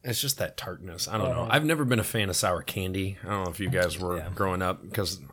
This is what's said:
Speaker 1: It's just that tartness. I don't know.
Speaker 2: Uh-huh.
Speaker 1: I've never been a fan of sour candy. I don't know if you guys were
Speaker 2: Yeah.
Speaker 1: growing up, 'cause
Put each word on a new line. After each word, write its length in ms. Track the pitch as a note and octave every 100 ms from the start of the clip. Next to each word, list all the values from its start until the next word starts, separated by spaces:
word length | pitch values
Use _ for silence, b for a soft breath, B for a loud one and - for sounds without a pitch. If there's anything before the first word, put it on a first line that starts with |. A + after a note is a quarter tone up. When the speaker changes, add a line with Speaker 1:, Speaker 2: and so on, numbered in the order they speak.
Speaker 1:
It's 180 | B2+ A2+
just 180 | C#3 -
that 180 | F#2+ -
tartness. 520 | - F2+ F#2 E2 -
I 100 | G#2+
don't 100 | F#2
know. 140 | E2
Speaker 2:
Uh-huh. 60 | A2+
Speaker 1:
I've 140 | C#3+
never 200 | D#3 D#3+
been 140 | C3+ A#2+
a 40 |
fan 260 | G2+ A2+ G2
of 60 | F2+
sour 260 | G#2 F2
candy. 560 | - - F#2 F#2+ F#2+ F#2+
I 60 | F2+
don't 160 | G2+
know 60 | F2+
if 100 | E2+
you 80 | F#2+
guys 300 | F2+ F2+ F2+
were 180 | F#2 F2
Speaker 2:
Yeah. 140 | D#2
Speaker 1:
growing 280 | F#2 G2 F#2
up, 280 | F#2 F#2 F2+
'cause 260 | - F2+ F#2 C#2